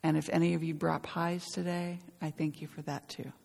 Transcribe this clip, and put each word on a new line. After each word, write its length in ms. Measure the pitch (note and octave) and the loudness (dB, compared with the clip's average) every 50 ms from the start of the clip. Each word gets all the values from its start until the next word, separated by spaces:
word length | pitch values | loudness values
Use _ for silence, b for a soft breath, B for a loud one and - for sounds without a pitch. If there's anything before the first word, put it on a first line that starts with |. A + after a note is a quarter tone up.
And 160 | - D#3+ D#3 | 4 4 4
if 120 | D#3 D3 - | 4 2 4
any 260 | - - E3 F3 E3+ | 4 4 6 6 4
of 80 | E3 D#3+ | 2 2
you 100 | D#3+ D#3+ | 0 0
brought 300 | D3 E3 E3 D#3+ - - | 2 2 2 2 2 -2
pies 420 | - - E3+ E3+ E3+ F3 F3+ - | -4 -2 0 0 0 0 -2 -4
today, 540 | - - F#3 F3 F3 F3 F3 F3 F3 F3 F3 - - - - | -6 -4 -4 -2 -2 -2 -2 -2 -2 -4 -6 -10 -14 -10 -6
I 100 | - D#3 | -6 -6
thank 300 | D3+ - D#3+ D3+ D3 - | -2 0 0 -2 0 -4
you 60 | D#3 | -12
for 140 | D3+ - - D3 | -12 -10 -8 -6
that 240 | D3 C#3+ C#3+ - - | -4 -6 -6 -6 -10
too. 220 | - - - C3+ - - _ | -10 -10 -10 -10 -12 -16 _